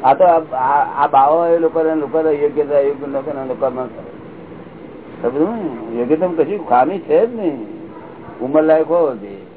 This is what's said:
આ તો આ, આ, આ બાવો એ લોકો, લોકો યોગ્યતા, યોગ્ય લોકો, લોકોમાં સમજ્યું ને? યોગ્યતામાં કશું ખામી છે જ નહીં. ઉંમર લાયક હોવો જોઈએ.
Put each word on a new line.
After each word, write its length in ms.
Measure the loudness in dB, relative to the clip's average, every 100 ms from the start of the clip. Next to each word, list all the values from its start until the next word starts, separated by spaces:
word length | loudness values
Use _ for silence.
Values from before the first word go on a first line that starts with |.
આ 100 | 4
તો 100 | 6
આ, 200 | 6 4
આ, 600 | 2 -2 2 2 0 0
આ 20 | 2
બાવો 400 | 4 6 4 4
એ 120 | 2
લોકો, 240 | 2 2
લોકો 380 | 0 0 0 0
યોગ્યતા, 600 | 0 2 0 0 2 2
યોગ્ય 260 | 2 0 -4
લોકો, 420 | -4 -4 -6 -6
લોકોમાં 400 | -2 -2 -2 -8 -10 -16 -16 -18 -18 -18 -18 -18 -18 -16 -16 -18 -6
સમજ્યું 340 | -4 0 -2 -2
ને? 420 | -8 -8 -8 -4
યોગ્યતામાં 380 | 0 0 0 0
કશું 320 | -2 -2 2
ખામી 300 | 2 4 0
છે 280 | 2 2 2
જ 80 |
નહીં. 440 | 0 -4 -4 -10 -14 -16 -16 -18 -18 -18 -8
ઉંમર 220 | 0 2
લાયક 240 | 4 4 4
હોવો 280 | 2 2
જોઈએ. 240 | -2 -10 -16 -18